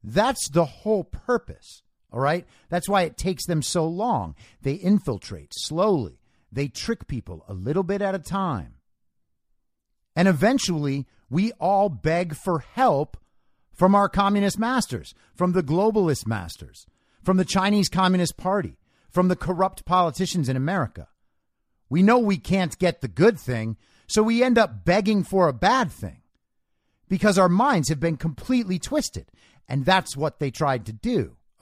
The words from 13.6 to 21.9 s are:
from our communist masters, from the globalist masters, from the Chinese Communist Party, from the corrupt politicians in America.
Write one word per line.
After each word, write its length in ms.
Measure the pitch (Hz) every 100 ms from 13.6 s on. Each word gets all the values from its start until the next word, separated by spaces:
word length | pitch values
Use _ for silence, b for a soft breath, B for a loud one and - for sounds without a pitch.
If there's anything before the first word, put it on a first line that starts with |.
| _
from 200 | - 185
our 140 | 202 202
communist 500 | - 196 202 202 -
masters, 540 | 226 262 - 113 - b b
from 180 | _ 180
the 100 | 180
globalist 640 | 139 160 214 214 180 135 110
masters, 600 | 110 82 - - - - _ _ _
from 140 | - 185
the 80 |
Chinese 460 | 185 202 190 208 185
Communist 480 | 185 185 185 175 -
Party, 400 | 185 202 143 - _ _ _
from 180 | 180 180
the 80 | 180
corrupt 480 | 156 175 190 -
politicians 640 | - 180 175 139 185 180 131
in 80 | 131
America. 520 | 139 190 131 - 76 _ _ _ _ _ _ _ _